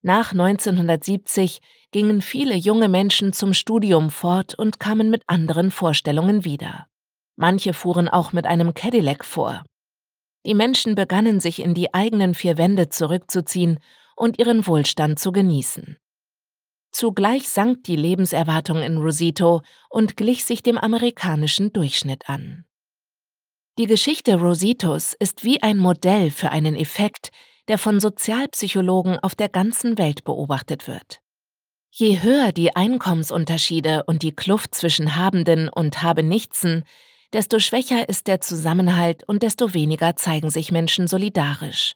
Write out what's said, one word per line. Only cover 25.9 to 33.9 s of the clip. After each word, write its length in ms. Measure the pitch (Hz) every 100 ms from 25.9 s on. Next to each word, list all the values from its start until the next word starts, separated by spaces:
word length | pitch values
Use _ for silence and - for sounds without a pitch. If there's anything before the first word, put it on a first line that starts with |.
| 175 180 202 165
für 220 | 143 165
einen 240 | 156 156 151
Effekt, 560 | 147 - 208 - - _ - _ -
der 120 | 214
von 200 | 220 208
Sozialpsychologen 1160 | 208 196 - 226 277 - 196 196 180 185 180 180
auf 160 | 190
der 160 | - 208
ganzen 480 | 180 202 233 247 214
Welt 260 | 165 143
beobachtet 640 | - - 143 135 - 147 -
wird. 340 | 110 _ - _ _ _ _ _ _ _
Je 320 | - 220 190
höher 300 | 196 277 247
die 240 | 170 165 -
Einkommensunterschiede 1300 | 202 247 185 165 156 165 160 165 - 165 156